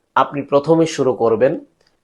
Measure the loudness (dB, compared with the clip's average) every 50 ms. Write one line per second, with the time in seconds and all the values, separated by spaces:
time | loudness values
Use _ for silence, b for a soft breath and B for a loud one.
0 | _ _ _ -2 -2 -2 -4 -8 -6 -2 -2 0 2 2 2 2 2 0 -2 -2
1 | -2 -2 0 0 0 0 2 2 2 0 0 -2 -8 _ _ _ _ _ _ _